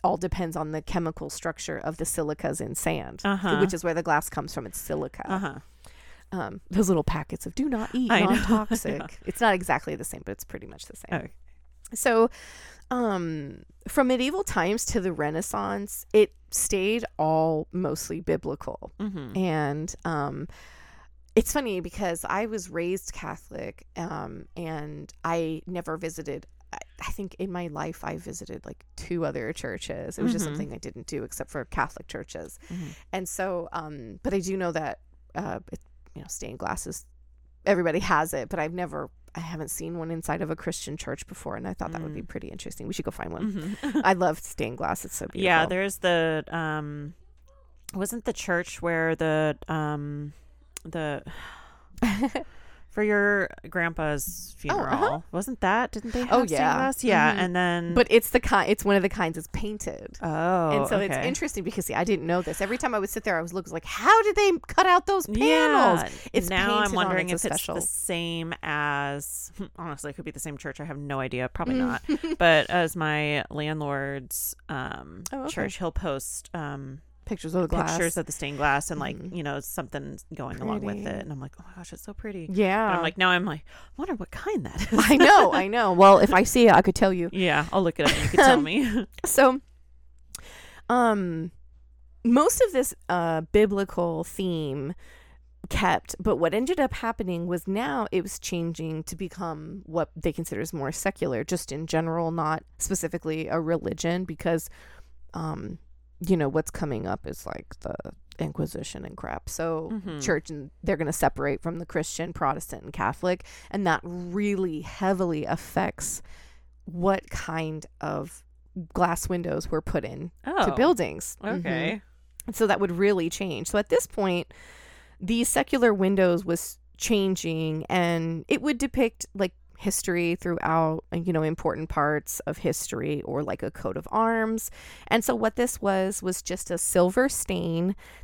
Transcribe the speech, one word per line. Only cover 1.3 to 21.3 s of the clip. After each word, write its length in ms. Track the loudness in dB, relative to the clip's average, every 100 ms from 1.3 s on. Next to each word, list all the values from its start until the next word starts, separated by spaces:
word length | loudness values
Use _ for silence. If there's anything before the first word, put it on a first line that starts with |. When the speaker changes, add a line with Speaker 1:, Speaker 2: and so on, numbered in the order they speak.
Speaker 1:
structure 480 | -6 -8 -6 -8 -6
of 180 | -6 -6
the 60 |
silicas 560 | -4 -2 -4 -4 -4 -4
in 140 | -6
sand, 480 | -4 -2 -2 -6 -4
Speaker 2:
Uh-huh. 340 | -2 0 2 4
Speaker 1:
which 120 | 4
is 100 | 2
where 100 | 0
the 80 | 0
glass 260 | 2 2 2
comes 240 | -6 -6
from. 140 | -8 -8
It's 120 | -10
silica. 460 | -6 -4 -6 -8 -4
Speaker 2:
Uh-huh. 280 | -4 -4 -8 -16 -20 -20 -20 -20 -20 -10
Speaker 1:
Um, 280 | -8 -6 -10 -2
those 180 | 2 4
little 160 | 4
packets 420 | 2 -2 -6 -10 -8
of 80 |
"Do 140 | -4 -2
not 220 | -2 -2
eat, 180 | -2 2
Speaker 2:
I 80 | 4
know. 60 | 6
<laughs> 80 |
Speaker 1:
non-toxic." 600 | 4 4 2 2 -2 -2
Speaker 2:
I 40 | -6
know. 80 | -8 -10
Speaker 1:
It's 160 | -10 0
not 140 | 2
exactly 400 | 2 0 -2 -2 -8
the 80 |
same, 180 | -8 -10
but 80 | -12
it's 120 | -12
pretty 220 | -10 -12 -12
much 200 | -16 -18
the 100 | -18
same. 220 | -8 -6
Speaker 2:
Okay. 120 | -6 -16 -20 -20 -20 -20 -12
Speaker 1:
So, 380 | 0 4 6 6 2 -16 -18 -20 -20 -4
um, 720 | 0 0 0 -2 -4 -8 -14 -20 -16 0
from 180 | 2 4
medieval 360 | 4 2 0
times 400 | -2 0 0 0 0
to 140 | 0
the 120 | -2
Renaissance, 960 | 0 -2 -2 -4 -4 -4 -4 -6 -10 2
it 200 | 6 6 2 _
stayed 520 | -4 0 0 0 -2 -4 -2
all 480 | 2 4 2 0 -2
mostly 480 | -4 -2 -4 -6 -4
biblical. 720 | 0 0 -2 -8 -10 -12 -14 -8
Speaker 2:
Mm-hmm. 360 | -8 -8 -6 -2
Speaker 1:
And, 580 | 0 0 -2 -4 -6 -8
um, 440 | -4 -4 -4 -6 -12 -14 -20 -20 -20 -20 -20 -20 0